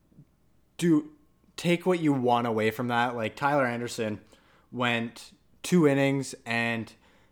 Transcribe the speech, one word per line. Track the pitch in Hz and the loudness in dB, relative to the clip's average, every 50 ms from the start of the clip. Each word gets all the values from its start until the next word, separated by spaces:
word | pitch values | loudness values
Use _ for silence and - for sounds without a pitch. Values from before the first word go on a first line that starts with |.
| _ _ _ - - _ _ _ _ _ _ _ _ _ _ | _ _ _ -20 -20 _ _ _ _ _ _ _ _ _ _
do | - 170 175 160 147 151 - - _ _ _ _ _ _ _ _ | -2 2 2 4 2 2 -2 -10 _ _ _ _ _ _ _ _
take | - - 170 175 170 - | -6 -2 0 0 0 2
what | 180 185 175 | 0 0 2
you | 160 151 143 | 2 0 2
want | 131 120 120 120 120 120 | 2 2 2 2 2 2
away | 117 110 107 107 110 | 0 0 0 0 0
from | 110 - 127 120 | 0 -2 -4 -2
that. | 120 120 120 127 123 | 0 0 0 0 -2
Like, | 120 110 107 - | -4 -6 -6 -4
Tyler | - 147 139 147 143 131 | -2 -2 0 2 2 0
Anderson | 123 120 117 120 117 - - 113 107 107 104 - _ _ _ _ _ _ _ _ _ | 0 -2 -4 -6 -8 -6 -4 -4 -4 -4 -6 -10 _ _ _ _ _ _ _ _ _
went | - 123 123 120 117 117 117 117 - - - - - _ _ _ _ _ - | -6 -4 -2 0 0 -2 -2 -6 -10 -14 -20 -20 -20 _ _ _ _ _ -4
two | - 175 180 156 143 | 0 4 4 6 6
innings | 139 139 139 139 139 139 131 - - - _ | 4 4 2 2 0 -2 -4 -6 -10 -12 _
and | - 113 117 117 117 117 113 107 - - _ _ _ _ _ _ _ | -4 -2 -2 0 -2 -2 -4 -6 -10 -14 _ _ _ _ _ _ _